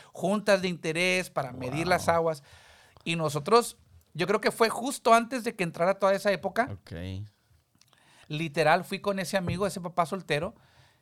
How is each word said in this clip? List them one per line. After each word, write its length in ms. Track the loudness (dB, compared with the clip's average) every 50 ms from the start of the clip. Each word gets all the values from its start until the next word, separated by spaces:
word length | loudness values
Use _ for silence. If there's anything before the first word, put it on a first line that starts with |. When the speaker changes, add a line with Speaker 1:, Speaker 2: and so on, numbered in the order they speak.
| -20 -20
Speaker 1:
juntas 500 | -10 -4 -2 -2 -2 0 2 2 2 2
de 60 | 2 -2
interés 600 | -4 -4 -4 -4 -2 0 0 2 0 0 -2 -4
para 240 | -6 -6 -6 -6
medir 340 | -8 -10 -8 -6 -4 -2 0
las 200 | 2 2 2 2
Speaker 2:
Wow. 80 | 2 2
Speaker 1:
aguas. 280 | 2 2 0 -2 -4 -8 -20 -20 -20 -20 -20 -20 -20 _ _ _ -10 -6
Y 120 | -4 -2
nosotros, 600 | -2 -2 -2 -2 -4 0 4 4 4 4 2 -4 _ _ _ -20 -20 _ _ -6
yo 120 | -4 0
creo 140 | 0 0 0
que 100 | 0 0
fue 180 | 2 2 2 2
justo 420 | 2 -2 -6 -6 -6 0 4 4
antes 320 | 4 4 4 2 -4 -6 -6
de 100 | -6 -4
que 100 | -4 -4
entrara 340 | 0 2 4 4 4 4 4
toda 160 | 2 2 2
esa 180 | 2 2 0
época, 380 | 0 0 -2 -4 -2 -2 -2 -2
Speaker 2:
Ok. 200 | -4 -12 -12 -12 -12 -10 -8 -8 -8 -10 -10 -14 _ _ _ _ _ _ _ _ _ _ _ _ _ _ _ _ _ -20 -14 -10
Speaker 1:
literal, 560 | -8 -6 -6 -2 0 2 4 4 4 4 2
fui 160 | -2 -8 -4
con 180 | -2 -2 -2 -2
ese 180 | -2 -2 -2
amigo, 300 | -2 -2 -2 -2 -2 -2
ese 140 | -2 -4 -6
papá 260 | -10 -4 -2 -2 -2
soltero, 480 | 0 -2 -6 -4 -2 -2 -2 -2 -6 -10 _ _ _ _ _ _ _ _ _